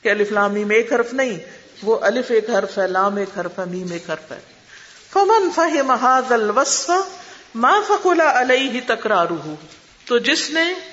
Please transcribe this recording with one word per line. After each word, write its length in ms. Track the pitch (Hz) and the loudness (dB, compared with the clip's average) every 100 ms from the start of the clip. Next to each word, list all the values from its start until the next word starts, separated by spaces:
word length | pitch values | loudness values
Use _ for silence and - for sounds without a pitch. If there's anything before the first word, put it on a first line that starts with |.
کہ 40 | 226 | 0
الف 220 | 208 208 | 0 0
لام 200 | 214 202 | 0 0
میم 160 | 202 208 | 0 0
ایک 200 | 214 226 | 0 2
حرف 200 | 240 240 | -2 -2
نہیں، 260 | 262 262 180 - - - - | -2 -2 -4 -12 -20 -20 -10
وہ 160 | 202 226 | -2 0
الف 280 | - 233 - | 2 0 0
ایک 200 | 220 214 | 0 0
حرف 280 | 202 202 - | -2 -2 -4
ہے، 80 | 185 | -2
لام 280 | 185 196 202 | 0 0 0
ایک 220 | 190 190 | -6 -6
حرف 200 | 175 180 | -8 -8
ہے، 60 | 180 | -8
میم 220 | 180 180 | -8 -8
ایک 180 | 170 170 | -10 -8
حرف 200 | 156 - | -10 -10
ہے۔ 60 | 127 - - _ - - - - | -18 -18 -20 _ -20 -20 -20 -4
فمن 380 | 381 392 440 370 | 0 4 4 2
فہم 360 | - 330 311 269 | 0 0 2 0
ھذا 400 | 240 254 262 254 | 2 4 2 2
الوصف 560 | 240 214 214 277 - - 359 381 - - - - 226 | 0 2 0 0 -2 0 -2 -2 -10 -20 -20 -16 0
ما 180 | 247 403 427 | 2 2 2
ثقل 320 | 415 370 339 | 0 2 4
علیہ 580 | 311 247 254 262 269 240 247 | 4 2 2 2 0 -4 -4
تکرارہ، 680 | 226 214 196 170 165 151 151 - - _ _ - | -4 0 2 2 -2 -8 -14 -16 -20 _ _ -2
تو 120 | 240 | 0
جس 280 | 254 320 - | 2 -2 -2
نے 120 | 311 339 370 - | -2 -2 -4 -12